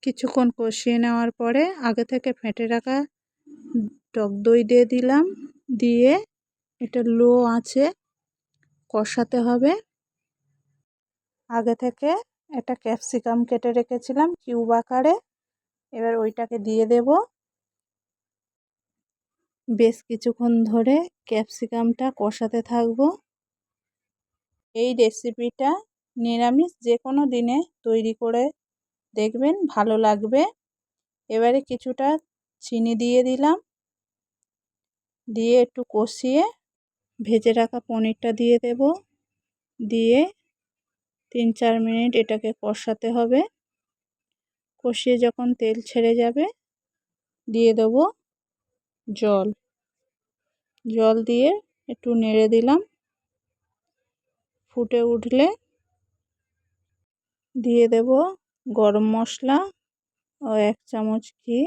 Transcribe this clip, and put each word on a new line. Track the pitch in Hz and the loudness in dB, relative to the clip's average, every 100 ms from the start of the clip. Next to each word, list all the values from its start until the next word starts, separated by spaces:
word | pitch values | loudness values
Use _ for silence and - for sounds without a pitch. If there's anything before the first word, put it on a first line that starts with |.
কিছুক্ষণ | - 254 254 - 247 | -6 -6 -4 0 0
কষিয়ে | - 226 220 - 233 | 0 -6 -4 -2 0
নেওয়ার | 240 233 233 | 0 0 -2
পরে | - 233 254 330 370 | -4 -2 0 0 -2
আগে | 247 226 233 | -4 -2 -4
থেকে | 254 262 | -4 -4
ফেটে | 247 226 208 226 | -6 -8 -6 -4
রাখা | 233 240 262 285 _ _ _ _ 302 - 240 214 - _ | -4 -2 -4 -4 _ _ _ _ -20 -6 -6 -6 -10 _
টক | - 208 202 | -6 -4 -2
দই | 208 233 | 4 4
দিয়ে | 220 247 240 | 4 4 4
দিলাম। | 247 247 277 359 392 - _ _ 240 | 2 2 2 2 -2 -18 _ _ -2
দিয়ে | 240 233 247 330 440 _ _ _ _ _ | 0 4 4 4 -2 _ _ _ _ _
এটা | 233 254 233 | -8 -4 0
লো | 233 240 247 240 | 4 4 4 2
আঁচে | 233 240 262 285 381 _ _ _ _ _ _ _ _ _ | 0 -2 0 0 -2 _ _ _ _ _ _ _ _ _
কষাতে | 214 214 - 233 247 | -4 -4 -4 -2 -2
হবে। | 233 240 269 392 - _ _ _ _ _ _ _ _ _ _ _ _ _ _ _ _ | 0 2 2 0 -6 _ _ _ _ _ _ _ _ _ _ _ _ _ _ _ _
আগে | 233 226 226 | -4 -2 -2
থেকে | 247 240 285 370 480 _ _ | -4 -4 -2 -2 -4 _ _
একটা | 294 - 254 | -10 -8 -8
ক্যাপসিকাম | 226 233 - 247 233 233 233 | -4 -6 -4 -6 -2 -2 0
কেটে | 240 240 | -2 0
রেখেছিলাম | 240 233 247 240 262 320 349 | -2 -2 -6 -4 0 0 0
কিউব | - 240 226 | -4 -4 2
আকারে, | 233 233 254 277 370 _ _ _ _ _ _ _ | 0 2 0 2 2 _ _ _ _ _ _ _
এবার | 247 226 226 | -6 -2 0
ওইটাকে | 220 214 233 233 | -2 -4 -6 -6
দিয়ে | 202 220 220 | -2 0 2
দেব। | 240 240 320 480 _ _ _ _ _ _ _ _ _ _ _ _ _ _ _ _ _ _ _ _ _ _ _ - | 2 4 2 2 _ _ _ _ _ _ _ _ _ _ _ _ _ _ _ _ _ _ _ _ _ _ _ -8
বেশ | 220 226 226 | 2 2 2
কিছুক্ষণ | _ 226 - 233 240 233 226 | _ -6 -4 -2 0 2 2
ধরে | 226 226 285 349 _ _ | 0 2 2 0 _ _
ক্যাপসিকামটা | 220 220 - 226 233 233 233 262 269 | -4 -4 -8 -8 -2 -2 -2 -4 -4
কষাতে | 214 214 226 233 | -6 -4 -4 -4
থাকবো। | 226 240 233 226 277 392 _ _ _ _ _ _ _ _ _ _ _ _ _ _ _ 226 | -4 -2 -2 0 0 0 _ _ _ _ _ _ _ _ _ _ _ _ _ _ _ -4
এই | 240 247 | -2 2
রেসিপিটা | 226 220 240 226 240 - 269 359 427 _ _ - | 0 0 -10 -6 -8 -2 -2 -2 -8 _ _ -8
নিরামিষ | 233 233 240 262 349 _ | -4 0 2 2 0 _
যে | 233 233 | -2 -2
কোনো | 262 277 285 | 0 -2 0
দিনে | 247 240 262 349 _ | 0 0 -2 -4 _
তৈরি | 233 226 220 220 | -2 0 0 -4
করে | 233 233 269 - _ _ _ _ _ - | -4 -2 -2 -4 _ _ _ _ _ -4
দেখবেন, | 214 233 277 381 349 | -4 0 0 0 -2
ভালো | - 214 220 | -2 0 2
লাগবে। | 220 208 214 262 359 - _ _ _ _ _ _ _ | 2 0 0 0 0 -4 _ _ _ _ _ _ _
এবারে | 220 233 262 | 0 2 0
কিছুটা | 277 247 - 247 269 311 _ _ _ _ | -2 -10 -8 -4 -2 -2 _ _ _ _
চিনি | - 233 226 226 | -8 -4 -2 -2
দিয়ে | 240 247 | 2 2
দিলাম। | 254 254 285 359 _ _ _ _ _ _ _ _ _ _ _ _ _ _ _ _ - | 2 0 2 0 _ _ _ _ _ _ _ _ _ _ _ _ _ _ _ _ -12
দিয়ে | 220 226 247 | -4 2 2
একটু | 240 - 247 | 2 -2 -6
কষিয়ে | 214 214 - 254 269 403 - _ _ _ _ _ _ | -2 -4 -4 -2 0 0 -4 _ _ _ _ _ _
ভেজে | 202 226 220 | -2 0 2
রাখা | 226 226 247 _ | 0 0 -4 _
পনিরটা | 226 220 220 233 | -4 -4 -4 -6
দিয়ে | 220 233 240 | -2 2 2
দেব। | 240 240 277 359 _ _ _ _ _ _ _ _ | 0 0 0 0 _ _ _ _ _ _ _ _
দিয়ে | 220 226 226 240 349 - _ _ _ _ _ _ _ _ _ | -6 -2 2 2 2 -4 _ _ _ _ _ _ _ _ _
তিন | 240 233 | -2 -2
চার | 220 233 226 | 0 0 0
মিনিট | 226 226 240 233 | -2 -2 0 0
এটাকে | 220 214 214 233 | -2 -4 -6 -8
কষাতে | 208 208 - 220 226 | -8 -8 -6 -6 -4
হবে। | 233 233 254 392 _ _ _ _ _ _ _ _ _ _ _ _ _ | -2 0 0 0 _ _ _ _ _ _ _ _ _ _ _ _ _
কষিয়ে | 247 233 - 247 | -6 -4 0 2
যখন | 240 226 247 | 2 0 -4
তেল | 247 226 220 | -2 -2 -4
ছেড়ে | 220 - 233 233 | -4 -2 0 2
যাবে, | 233 240 370 - _ _ _ _ _ _ _ _ - | 0 0 -4 -6 _ _ _ _ _ _ _ _ -6
দিয়ে | 226 233 | 2 2
দেব | 220 220 240 339 - _ _ _ _ _ _ _ _ - | 2 2 2 0 -2 _ _ _ _ _ _ _ _ -16
জল। | 202 214 202 196 208 _ _ _ _ _ _ _ _ _ _ _ _ 240 | -4 0 0 0 -6 _ _ _ _ _ _ _ _ _ _ _ _ -8
জল | 220 220 220 | 0 2 2
দিয়ে | 226 240 269 403 - _ - | 0 2 2 2 -6 _ -16
একটু | 247 247 233 | -10 -2 0
নেড়ে | 220 214 220 | 2 2 4
দিলাম। | 226 233 302 415 _ _ _ _ _ _ _ _ _ _ _ _ _ _ _ _ _ _ | 4 4 2 0 _ _ _ _ _ _ _ _ _ _ _ _ _ _ _ _ _ _
ফুটে | - 233 240 | -8 -2 0
উঠলে | 233 233 233 254 311 427 _ _ _ _ _ _ _ _ _ _ _ _ _ _ _ _ _ _ _ 262 | 0 -2 -2 2 2 0 _ _ _ _ _ _ _ _ _ _ _ _ _ _ _ _ _ _ _ -6
দিয়ে | 240 240 233 | 0 4 4
দেব | 226 240 262 339 381 _ _ - | 4 2 2 2 -4 _ _ -8
গরম | 226 214 208 220 | 0 2 2 0
মশলা | 220 233 - 262 277 392 _ _ _ _ _ _ _ | 0 -4 -6 0 0 0 _ _ _ _ _ _ _
ও | 277 214 | -4 0
এক | 208 220 _ | 0 -2 _
চামচ | 226 214 220 - _ | -6 -4 -4 -6 _
ঘি। | - 233 | -6 -2